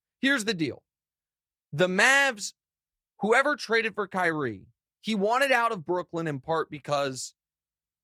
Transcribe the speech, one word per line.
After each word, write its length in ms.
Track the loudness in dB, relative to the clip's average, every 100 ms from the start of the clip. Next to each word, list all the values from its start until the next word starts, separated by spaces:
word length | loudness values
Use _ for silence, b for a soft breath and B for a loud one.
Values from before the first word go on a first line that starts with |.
| _ _
here's 240 | 0 0
the 100 | 0
deal. 280 | -2 -4 -6 _ _ _ _ _ _ _ _ _
The 160 | 0 2
Mavs, 640 | 4 4 6 4 0 -10 -14 _ _ _ _ _ _
whoever 360 | 2 4 4 -2
traded 380 | -2 -2 -2
for 120 | -4 -6
Kyrie, 600 | -2 0 0 -4 -6 -14 _ _ _
he 120 | -4
wanted 360 | 0 2 2 2
out 220 | 2 2
of 140 | -2 -4
Brooklyn 400 | -4 -4 -6 -4
in 140 | -6
part 300 | -2 -2 -2
because 640 | -8 -4 -2 -2 -6 -12 -14 _ _ _ _ _ _